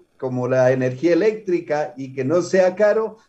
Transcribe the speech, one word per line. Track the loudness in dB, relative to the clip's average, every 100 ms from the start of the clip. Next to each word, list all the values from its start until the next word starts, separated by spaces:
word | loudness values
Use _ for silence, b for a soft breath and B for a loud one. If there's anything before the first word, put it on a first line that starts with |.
| _ _
como | -6 -4 -2
la | 2 2
energía | 2 -2 -2 0
eléctrica, | 2 2 -2 -4 -4 -2 -4 -4 -8
y | -12
que | -6
no | -2 0
sea | 2 2 2 2
caro, | 2 2 -2 b